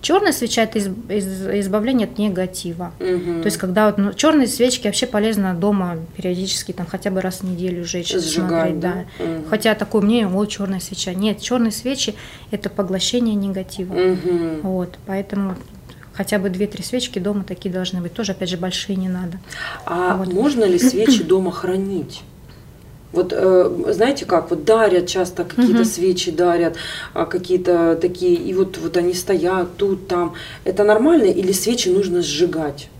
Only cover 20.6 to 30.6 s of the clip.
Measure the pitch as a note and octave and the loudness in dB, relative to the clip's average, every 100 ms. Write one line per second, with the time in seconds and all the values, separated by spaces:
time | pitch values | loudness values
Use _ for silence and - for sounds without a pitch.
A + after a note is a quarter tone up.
20.6 | G#3 F3 B3 G3 A3 A#3+ E3 F#3+ F#3 F3 | 4 6 4 4 4 4 6 2 2 -2
21.6 | F3+ F#3 G3 F#3+ C#3 - - - - - | -2 -2 -2 -4 -6 -12 -18 -20 -20 -20
22.6 | - - - - - E3 F3+ - F#3+ F#3 | -20 -20 -20 -20 -6 -2 0 2 4 6
23.6 | F3+ - - F#3+ A#3 C#4 - E4 D#4+ E4+ | 4 2 -2 2 2 2 2 0 2 -2
24.6 | G3+ A3+ A3 F3+ F3+ F#3+ F3+ - F3 - | 4 4 6 4 2 -2 -2 -4 -6 2
25.6 | A#3+ A3+ A3+ - F#3 F3+ F#3 D#3+ F3+ E3+ | 4 6 4 2 0 2 -2 2 2 4
26.6 | E3+ E3 - - - - - F3+ F3+ F3+ | 0 -2 -10 -12 -8 -4 -2 -4 0 0
27.6 | F3+ F3 E3 E3 F3 F3+ F3+ E3+ - F#3 | 4 4 4 2 0 0 2 2 2 0
28.6 | F#3+ - D#3+ F3 F3 F3+ - F#3+ E3+ F#3+ | 0 -2 -2 0 0 -2 0 0 2 0
29.6 | F3 - G3+ F#3 - F3 E3+ - - - | -2 -2 -2 -2 -2 -2 -2 -4 -14 -10